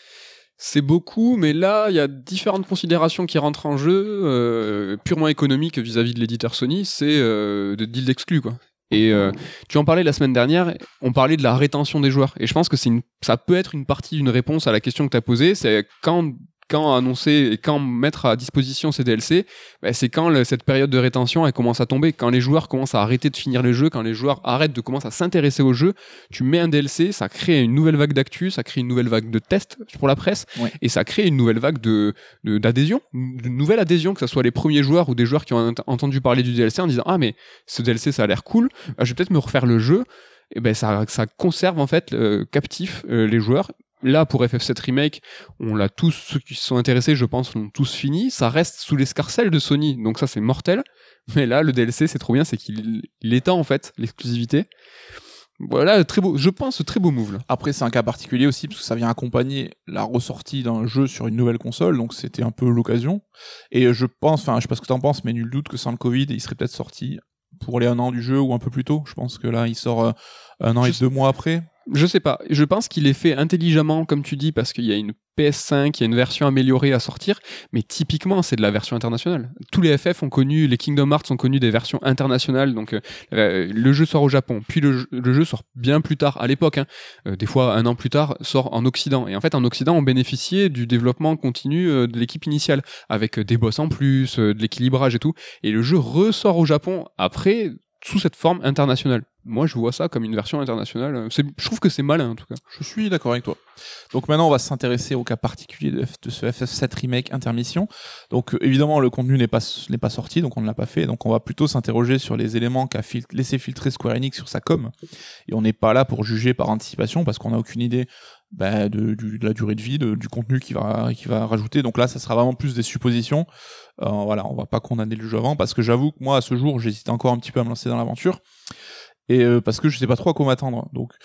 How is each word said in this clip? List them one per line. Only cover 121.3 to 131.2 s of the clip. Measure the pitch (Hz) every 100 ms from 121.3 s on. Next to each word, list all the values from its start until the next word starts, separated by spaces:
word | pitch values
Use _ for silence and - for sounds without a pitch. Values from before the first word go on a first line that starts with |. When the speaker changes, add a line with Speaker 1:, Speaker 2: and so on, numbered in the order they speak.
| 113 110
Speaker 2:
rajouter. | 110 107 143
Donc | 123 120
là, | 127
ça | 135
sera | - 117
vraiment | 123
plus | 127 143 120
des |
suppositions. | 113 - 123 120 113 147 170 - - - - -
Euh, | -
voilà, | 104 104 104 101
on | 127
va | 107
pas | 110
condamner | - 117 110 110
le | 110
jeu | 110
avant, | 123 147
parce | 92
que | -
j'avoue | 113 120 147
que | -
moi, | 131 135
à |
ce | - 123
jour, | 143 131
j'hésite | 113 104 -
encore | 117 131
un | 120
petit | -
peu | -
à |
me | 117
lancer | 117 127
dans | 120
l'aventure. | 117 123 185 180 _ _ - - - - - _ -
Et, | 127
euh, | 120 120
parce | 117 113
que | 156
je | 120
sais | 123
pas | 123
trop | 180
à |
quoi | 151 139
m'attendre. | 127 135 117 135
Donc, | 123 123 _